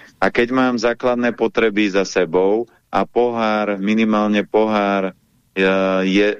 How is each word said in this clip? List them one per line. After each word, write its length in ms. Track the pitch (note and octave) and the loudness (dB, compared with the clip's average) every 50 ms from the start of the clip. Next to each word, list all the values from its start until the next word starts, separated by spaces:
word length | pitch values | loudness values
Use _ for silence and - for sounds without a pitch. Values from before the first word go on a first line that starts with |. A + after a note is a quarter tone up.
| - - _ - | -20 -18 _ -2
A 80 | F#2+ F#2+ | -2 0
keď 240 | - B2 A#2+ A#2 B2+ | 0 0 0 0 0
mám 240 | C3 B2+ B2+ B2 A2+ | 0 0 0 0 0
základné 560 | A2 A#2+ A#2 - - B2+ B2 A#2+ B2 A#2 G#2+ | -2 -2 -2 0 -2 -2 0 0 -2 -4 -2
potreby 560 | - A2+ A2 - A#2 A2+ A2 G2 G#2+ G#2+ G2 | -2 -4 -2 0 0 0 0 0 0 -2 0
za 160 | F#2 G2 F#2 | 0 -2 -2
sebou 640 | - - G2 F2+ E2 E2 F2+ F#2+ G2 G#2+ A#2 A#2 - _ _ _ - - | 0 0 -2 -2 0 2 2 2 2 0 0 -2 -6 _ _ _ -4 -2
a 80 | F#2+ | -2
pohár, 720 | G2 - - A#2 B2 A#2+ A#2 A#2 A2+ G#2+ G#2+ G#2+ G#2 G#2 G2+ F#2+ | -2 0 0 0 0 0 0 -2 -2 0 0 -2 -2 -2 -4 -4
minimálne 640 | G2 G#2+ A2 A2 A2+ A2 A2 G#2 G#2+ G#2+ G#2 G#2 F#2+ | -2 -2 0 0 0 0 0 0 0 0 0 0 -2
pohár, 720 | - - G#2+ A2 A2 G#2+ G#2 G2+ G2+ G2+ G2 F#2+ F#2 - _ _ _ _ _ _ _ | 0 0 0 0 2 0 0 0 0 0 -2 -2 -4 -8 _ _ _ _ _ _ _
e, 160 | - F#2+ F#2+ F#2+ F#2+ F#2+ F#2+ F#2+ F#2+ F#2+ F#2+ | -4 0 0 2 2 2 0 0 0 0 0
je, 220 | F#2+ F#2+ G2+ G#2 G#2 G#2 | 0 2 2 2 2 0